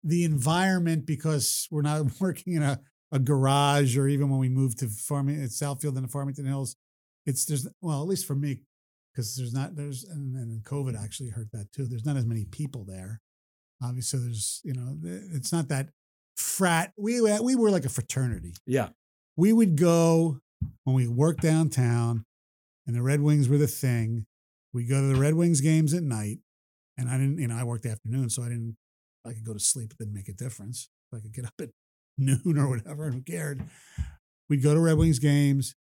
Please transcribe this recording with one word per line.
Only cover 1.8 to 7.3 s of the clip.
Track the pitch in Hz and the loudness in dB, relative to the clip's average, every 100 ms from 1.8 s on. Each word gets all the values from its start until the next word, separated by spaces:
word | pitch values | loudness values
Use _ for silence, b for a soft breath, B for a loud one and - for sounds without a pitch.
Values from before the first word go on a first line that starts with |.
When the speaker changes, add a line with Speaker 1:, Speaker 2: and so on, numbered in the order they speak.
Speaker 1:
not | 147 151 143 | 0 0 -2
<laughs> | - | 0
working | 196 - - | -2 -2 -4
in | 170 | 0
a, | 143 135 b _ _ | 0 -2 b _ _
a | 143 | 0
garage, | 127 143 135 139 143 143 139 120 | 2 4 4 4 4 4 4 2
or | 135 | 2
even | 143 143 | 2 2
when | 135 | 2
we | 127 | 2
moved | 127 135 113 | 2 0 0
to | 120 | -6
Farming-, | 107 - 143 139 147 | -6 -4 -2 -2 -2
at | 131 | -6
Southfield | - 143 139 151 131 | -6 -6 -4 -4 -4
and | |
the | 131 | -4
Farmington | 143 139 139 135 | -6 -6 -6 -4
Hills, | 139 131 - _ _ _ _ | -2 -4 -8 _ _ _ _
it's, | - | -4